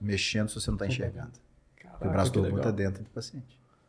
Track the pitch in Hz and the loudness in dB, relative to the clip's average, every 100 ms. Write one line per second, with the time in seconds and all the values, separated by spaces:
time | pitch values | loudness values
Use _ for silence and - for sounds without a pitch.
0 | 104 98 - 110 107 - - 104 101 127 | -2 0 0 0 0 -2 -2 -2 0 -2
1 | 92 92 - - _ _ _ - - - | -2 -6 -10 -14 _ _ _ -20 -20 -4
2 | 95 87 127 104 95 101 120 101 98 95 | 0 4 4 4 2 2 2 2 0 0
3 | 110 - - 139 127 - _ _ | -8 -10 -10 -12 -14 -20 _ _